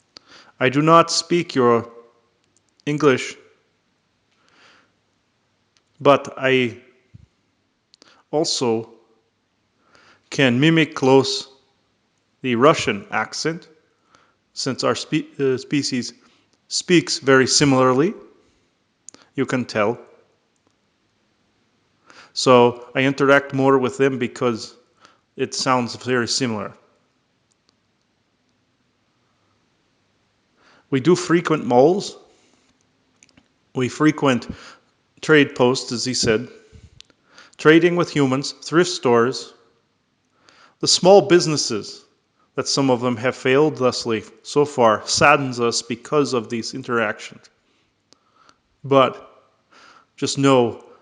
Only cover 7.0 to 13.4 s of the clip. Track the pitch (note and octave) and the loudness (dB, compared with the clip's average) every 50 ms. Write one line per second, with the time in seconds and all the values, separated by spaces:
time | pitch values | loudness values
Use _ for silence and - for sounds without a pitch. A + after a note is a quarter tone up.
7 | _ _ - - - _ _ _ _ _ _ _ _ _ _ _ _ _ _ _ | _ _ -20 -20 -20 _ _ _ _ _ _ _ _ _ _ _ _ _ _ _
8 | _ _ _ _ _ _ - D3 E3 E3 - - - B2 A2+ A2 A2+ - - _ | _ _ _ _ _ _ -4 -4 -4 -4 -4 -4 -2 -2 -2 -2 -4 -8 -14 _
9 | _ _ _ _ _ _ _ _ _ _ _ _ _ _ _ _ _ _ _ _ | _ _ _ _ _ _ _ _ _ _ _ _ _ _ _ _ _ _ _ _
10 | _ _ _ _ _ _ - - C#3+ C3 A#2+ A#2+ C#3 D#3+ E3 E3 D#3+ - - - | _ _ _ _ _ _ -4 -2 0 0 2 2 2 2 4 2 2 0 -2 -2
11 | - C3 C3+ C3+ C3 B2 - - - - _ _ _ _ _ _ _ _ _ _ | 2 4 4 4 4 2 -2 -8 -10 -14 _ _ _ _ _ _ _ _ _ _
12 | _ _ _ _ _ _ _ _ - C3 B2 A2+ A#2+ D3 E3 D#3 - - A#2 G2+ | _ _ _ _ _ _ _ _ -6 -4 0 4 4 4 4 4 0 -4 -4 -6
13 | G2+ G2+ - G#2 A2 - - - | -6 -8 -6 -6 -6 -6 -8 -8